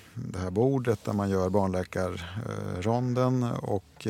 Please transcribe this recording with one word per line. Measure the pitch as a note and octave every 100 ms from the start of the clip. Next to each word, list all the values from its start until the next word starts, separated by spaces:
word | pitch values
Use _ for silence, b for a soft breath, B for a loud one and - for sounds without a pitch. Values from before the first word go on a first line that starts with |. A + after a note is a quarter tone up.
| b
det | b E2 F#2+
här | F#2
bordet | F#2+ B2+ C3+ A#2+ G2+ -
där |
man | G#2 G2+
gör | F#2+ F2+
barnläkarronden, | G2+ F#2+ F#2 F#2 F#2+ F#2 F2+ F2 F#2+ - G#2 G#2 F#2+ G2 A#2+ B2+ B2 B2+ B2+
och | A#2+ B2+ - G#2 - - A2+